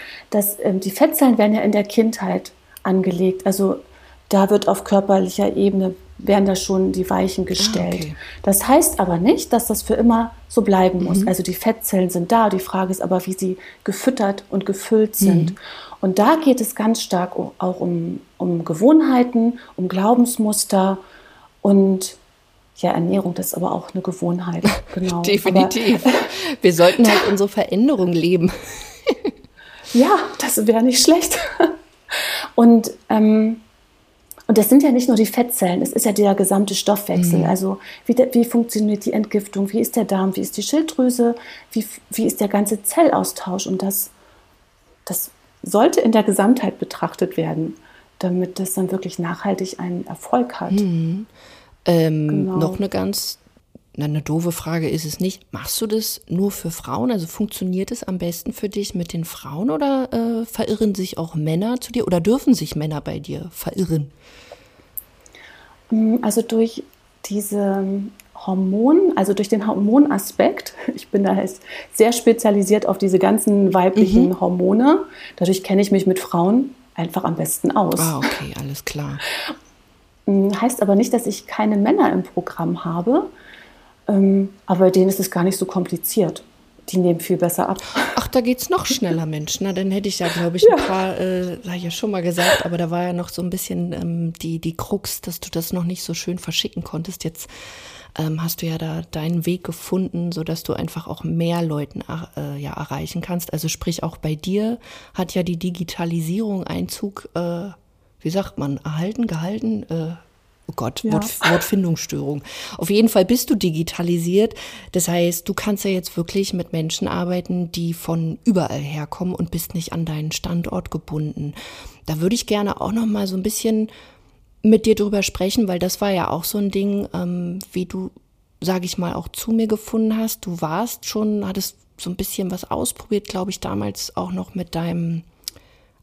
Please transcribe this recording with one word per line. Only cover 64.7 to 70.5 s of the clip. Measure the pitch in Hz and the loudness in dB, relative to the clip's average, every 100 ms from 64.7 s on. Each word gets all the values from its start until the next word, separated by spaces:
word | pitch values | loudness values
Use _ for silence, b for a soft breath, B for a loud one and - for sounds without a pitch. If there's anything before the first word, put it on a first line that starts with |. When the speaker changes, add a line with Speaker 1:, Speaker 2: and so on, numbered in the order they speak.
| B B - - _ B B B B B B - | B B -16 -16 _ B B B B B B -2
Speaker 1:
Mm, | 220 220 240 | 2 2 2
also | 214 226 | 0 0
durch | 226 226 226 - - _ _ _ - | 0 2 0 -2 -14 _ _ _ -8
diese | 202 202 208 196 196 196 196 202 - - - | -6 -4 -2 0 0 -2 -4 -6 -12 -20 -12
Hormon-, | - 190 190 202 240 339 370 - | -4 0 0 2 6 6 6 4
also | 196 | 2
durch | 202 202 | 0 0
den | 214 214 | 0 0
Hormonaspekt, | 190 202 262 294 202 - - 220 | 0 4 6 6 4 -2 2 2